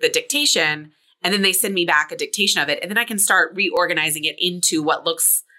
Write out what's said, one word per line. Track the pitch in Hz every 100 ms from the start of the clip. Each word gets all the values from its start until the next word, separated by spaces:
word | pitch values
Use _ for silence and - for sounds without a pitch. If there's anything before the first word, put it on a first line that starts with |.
the | 156
dictation, | 156 - 285 294 190 156 151 151 _ _ _
and | 180
then | 202
they | 196
send | 180 208
me | 190
back | 170 151 151
a | 170
dictation | 147 - 196 -
of | 147
it, | 147
and | 175
then | 220
I |
can | 233 208
start | - 190 165 185
reorganizing | 190 - 170 165 156 156
it | 156 -
into | 180 175 - 160
what | 151 135
looks, | 165 165 - - -